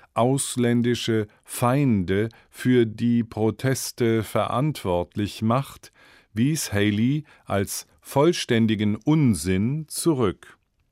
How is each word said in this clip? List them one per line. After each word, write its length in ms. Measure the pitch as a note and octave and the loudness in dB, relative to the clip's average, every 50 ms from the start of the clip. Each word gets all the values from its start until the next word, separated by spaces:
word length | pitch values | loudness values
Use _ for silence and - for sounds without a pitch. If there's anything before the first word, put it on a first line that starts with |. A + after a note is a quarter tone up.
| - _ | -20 _
ausländische 1120 | - A2+ A#2 B2+ C#3 C#3 - - - A#2+ A#2+ A#2+ A#2+ A#2+ A#2 A#2+ A#2 A#2 - A#2 A2+ A2 G#2 - _ _ | -2 0 2 2 2 0 -2 -4 -2 0 0 2 2 2 2 0 0 -2 -2 -2 -2 -2 -2 -4 _ _
Feinde 840 | _ - - - B2 A#2+ B2+ D3 D3 C3 A2 G2 F2 F2 F#2+ G2+ A2 A#2 - - _ _ | _ -16 -6 -2 0 0 2 2 2 2 2 2 0 0 0 0 -2 -2 -6 -14 _ _
für 340 | - - - B2+ B2+ B2 A#2 | -12 -4 0 4 4 4 4
die 400 | A2 G#2+ G#2+ A#2 A#2+ A#2+ A#2 A2 | 2 0 -2 0 0 2 0 0
Proteste 1000 | - - G#2+ A2 A2 A2 - - C3 C3+ - - - - - A#2+ A2+ A2+ A2+ | -2 -2 -2 0 0 0 -2 -2 -2 -2 -2 -6 -8 -4 -2 0 0 0 0
verantwortlich 1160 | G2+ - - A2 G2 - - A#2+ D3 D#3 C3+ - - F#2+ F2 F2 F2 - - G#2+ G#2 F#2+ - - | -2 -2 -2 -2 -2 -2 -2 -2 -2 -2 -4 -4 -4 -2 -2 -2 -2 -4 -4 -4 -4 -4 -4 -2
macht, 500 | A2 A2 A#2+ C3+ C3+ - - - - - _ _ - - - _ _ _ - | 0 0 0 0 -2 -6 -12 -20 -20 -20 _ _ -20 -20 -20 _ _ _ -2
wies 360 | G#2+ A#2+ D3 D#3+ - - - | -2 0 0 0 -2 -4 -2
Haley 520 | G#2 G2+ G#2 G#2+ G#2 G#2+ A#2 B2+ D3 D3+ - - - _ _ | 0 0 2 2 2 2 0 0 0 -2 -6 -10 -18 _ _
als 400 | - G2+ G2+ G2 - - - - _ _ _ | -4 -4 -2 -2 -4 -8 -12 -14 _ _ _
vollständigen 920 | _ - - C#3 D3+ F3 F3 - - - A#2+ A2 A2+ G#2+ A2 G2 G#2+ G#2 G#2 | _ -4 0 2 2 2 2 0 -2 0 2 2 2 2 2 0 0 -2 -2
Unsinn 920 | - - D3 D#3 E3 C#3+ A#2+ G2 D2 D2+ F#2 F#2 F#2+ G#2 B2 C#3+ D#3+ D3+ - | -2 0 2 2 4 4 2 2 2 0 0 0 0 0 -2 -4 -6 -8 -10
zurück. 720 | - - - E3+ D#3 B2+ A2+ F2+ D#2+ - - - - _ _ _ _ _ _ _ | -10 -4 -2 -2 0 0 0 -2 -2 -6 -12 -20 -20 _ _ _ _ _ _ _